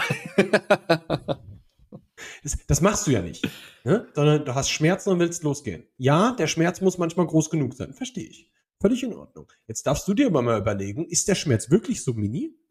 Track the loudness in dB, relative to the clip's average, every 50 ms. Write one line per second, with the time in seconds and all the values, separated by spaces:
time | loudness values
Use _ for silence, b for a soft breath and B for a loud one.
0 | 0 -4 -6 -6 -8 -2 0 0 2 4 2 0 2 2 0 0 2 0 0 0
1 | 0 -4 -6 -6 -4 -6 -6 -6 -8 -14 -20 -20 _ _ _ _ _ _ -20 -20
2 | _ _ _ B B B B B -8 -8 -8 -8 -2 -2 0 2 4 2 2 2
3 | 2 2 2 2 0 -4 -6 -6 -6 B B B B B B B 0 0 0 0
4 | 0 -4 _ 2 4 4 4 4 0 -2 -4 -2 -2 -2 0 2 2 2 2 0
5 | 0 0 2 2 2 0 -2 -2 -4 -4 -4 -4 -6 -8 -10 -10 -14 _ _ 0
6 | 2 4 4 6 4 2 2 0 -2 -2 0 0 0 0 0 0 0 0 0 0
7 | -2 -2 0 0 0 2 2 2 2 2 0 -2 -2 -2 -4 -8 -10 -12 -10 -10
8 | -12 -10 -10 -12 -12 -14 -16 -20 _ _ _ _ _ _ _ _ 0 2 2 0
9 | -2 -8 -10 -12 -16 -18 _ -20 -20 b b b b -12 -12 -4 0 0 0 0
10 | 0 0 2 2 4 4 4 2 2 2 2 2 0 -2 -2 -2 -4 -6 -6 -8
11 | -8 -4 -4 -2 0 0 0 0 2 0 0 0 2 2 2 2 2 -2 -6 -4
12 | -4 -4 -4 -2 -4 -4 -4 -6 -6 -8 -10 _ _ _